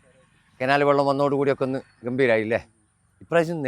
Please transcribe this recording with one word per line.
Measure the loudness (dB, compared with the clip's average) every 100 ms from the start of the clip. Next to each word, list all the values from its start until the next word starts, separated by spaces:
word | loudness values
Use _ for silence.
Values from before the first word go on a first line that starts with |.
| _ _ _ _ _ -6
കനാൽ | 0 2 4
വെള്ളം | 2 2
വന്നോടുകൂടിയൊക്കെ | 0 0 0 0 -2 -4
ഒന്ന് | -6 -10 _ -8
ഗംഭീരായില്ലേ? | 0 2 2 0 -4 -6 _ _ _ _ _
ഇപ്രാവശ്യം | -2 0 0 -2